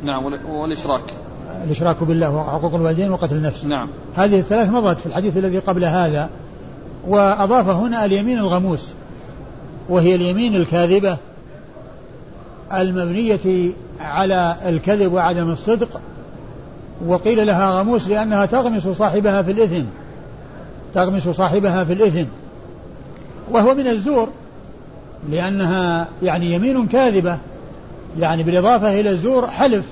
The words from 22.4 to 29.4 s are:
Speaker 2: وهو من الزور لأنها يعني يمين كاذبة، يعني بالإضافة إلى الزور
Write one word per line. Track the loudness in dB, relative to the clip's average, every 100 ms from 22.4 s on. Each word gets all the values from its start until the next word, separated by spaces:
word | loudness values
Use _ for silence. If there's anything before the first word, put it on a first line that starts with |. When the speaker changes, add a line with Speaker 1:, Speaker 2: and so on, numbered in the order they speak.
| -16 -18 -18 -18 -18 -18 -18 -18 -16 -16 0
Speaker 2:
وهو | 4 6
من | 4 2
الزور | 0 2 2 0 -6 -18 -20 -20 -20 -20 -20 -18 -14 -4
لأنها | -2 -2 0 0 0 0 -2 -4 -4
يعني | -2 0 0
يمين | 2 2 2 2
كاذبة، | 4 4 4 0 -4 -8 -16 -16 -18 -16 -16 -12 -2
يعني | 0 2
بالإضافة | 2 4 4 4 4 2
إلى | 2
الزور | 2 2 2